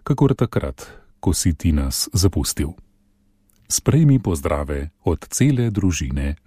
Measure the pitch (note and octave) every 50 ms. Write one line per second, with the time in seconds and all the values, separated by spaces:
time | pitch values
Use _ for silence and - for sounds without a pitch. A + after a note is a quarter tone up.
0 | - - C#3+ - D3 C3+ - - B2+ A2+ - G2 F2 C#2+ - - - - - -
1 | - _ _ _ - F#2+ E2 - - F#2 D#2+ - - F2 D2+ D2 C#2 C2+ - -
2 | - - - - F2 F#2+ - D2+ C#2+ - - - - D2 E2+ - - _ _ _
3 | _ _ _ _ _ _ _ _ _ _ _ _ _ - - - - - C3+ D3+
4 | E3 C#3+ C3+ B2 - G#2 E2+ D2 C#2+ - D#2 D2 D2 C#2+ D2 C#2+ C#2+ D#2+ - _
5 | - F#2 F2 - - - - - B2+ D3 C#3 A#2+ A#2+ A#2 G2+ G2+ F#2+ F#2 E2+ -
6 | - C2 C2 C#2 C2+ C#2+ D2+ - _